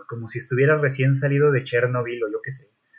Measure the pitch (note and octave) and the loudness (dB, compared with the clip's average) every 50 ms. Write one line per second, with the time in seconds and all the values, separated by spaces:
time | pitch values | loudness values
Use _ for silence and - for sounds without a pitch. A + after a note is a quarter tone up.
0 | G2+ - A#2+ A#2 A2+ A2 - A#2+ - - B2 B2 C3+ D3+ D#3 D3+ D3 C#3+ C3 C3 | -12 -12 -10 -10 -8 -8 -8 -10 -6 -2 0 2 4 4 2 2 2 0 0 2
1 | C3 C3+ C3+ C3+ D3 C#3 C#3 C#3 D3 D3 C#3 B2 C3 - B2 A#2 B2 B2 B2+ B2 | 2 2 2 2 2 0 2 4 4 4 2 2 0 0 0 0 2 2 0 -2
2 | A#2+ A#2+ A#2+ A#2+ A2+ G#2 A2 A2 - C3 C3+ - - _ _ _ _ _ _ | -4 -4 -4 -4 -4 -4 -4 -6 -8 -10 -12 -14 -16 _ _ _ _ _ _